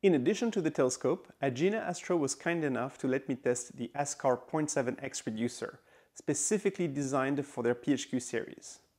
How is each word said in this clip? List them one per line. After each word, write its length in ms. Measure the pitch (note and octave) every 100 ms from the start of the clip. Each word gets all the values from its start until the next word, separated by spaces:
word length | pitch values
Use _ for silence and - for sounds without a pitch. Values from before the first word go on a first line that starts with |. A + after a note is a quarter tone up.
In 140 | G3+ D#3+
addition 340 | B2+ G#3 A#3
to 100 | G#3+
the 100 | D#3
telescope, 600 | - C3 - C3 D3 - -
Agena 440 | C#3 B2 F3+ A3 F3+
Astro 300 | F3 - F3+
was 160 | C3+
kind 300 | - - E3+
enough 340 | D3+ B2 B2+ -
to 80 | C3
let 220 | C3 C3+
me 60 | B2+
test 420 | - B2 - -
the 140 | A#2+
askar 420 | C#3 C#3+ - C#3 B2
point 360 | - D#3 D3+
seven 260 | - B2 -
X 240 | C3+ - -
reducer, 540 | A2 A#2+ - - - _ - _ -
specifically 720 | - C#3+ - G#3+ G3+ F#3+ E3+
designed 560 | C#3 C#3 C3+ C3+ C#3 C#3
for 180 | -
their 120 | A#2+ A#2+
P 180 | -
H 160 | C3+ -
Q 100 | B2+
series. 600 | - A#2 - - - - _